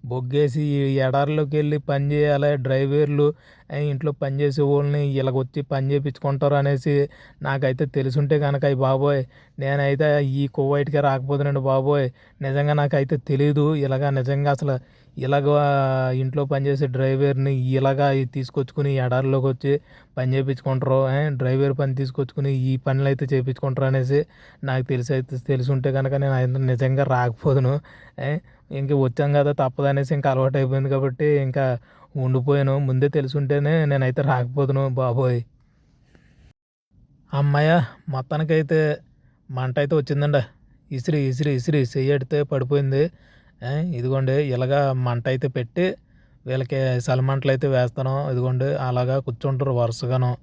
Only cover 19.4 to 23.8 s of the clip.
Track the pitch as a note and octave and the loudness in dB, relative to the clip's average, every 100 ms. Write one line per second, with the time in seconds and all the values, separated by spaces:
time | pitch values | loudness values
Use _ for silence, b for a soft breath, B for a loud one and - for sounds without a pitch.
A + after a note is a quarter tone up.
19.4 | C3+ B2+ C#3 C#3+ B B B - B2+ C3+ | 0 -2 0 -2 B B B -4 0 0
20.4 | C3+ C3 C3+ C3 C3 C3 C3 C#3 D3+ C3 | -2 -4 -2 -2 2 2 2 0 -2 -2
21.4 | B2+ C3+ C#3 C3+ C3+ C3 C3 B2+ C3+ - | 0 2 0 0 -2 -2 -4 -4 -6 -4
22.4 | C#3 C3+ C3 C3 C#3 C3+ C#3 C3+ C3+ C3+ | -2 0 0 -2 0 0 0 0 0 0
23.4 | B2+ B2+ C#3 C3 | -2 -4 -4 0